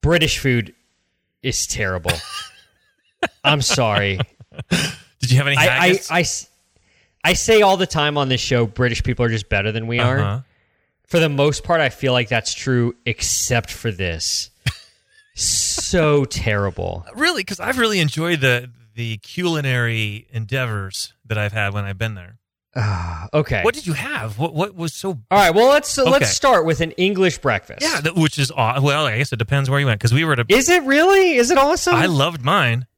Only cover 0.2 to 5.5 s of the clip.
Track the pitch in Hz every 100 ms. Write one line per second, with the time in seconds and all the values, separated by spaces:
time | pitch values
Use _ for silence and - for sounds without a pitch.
0.2 | 156 - 135 120 101 - _ _ _ _
1.2 | _ _ 135 - - - 101 92 85 82
2.2 | - - - - _ _ _ _ _ _
3.2 | - _ 139 147 127 - 117 104 101 95
4.2 | - _ - - - 170 - - - _
5.2 | 123 127 143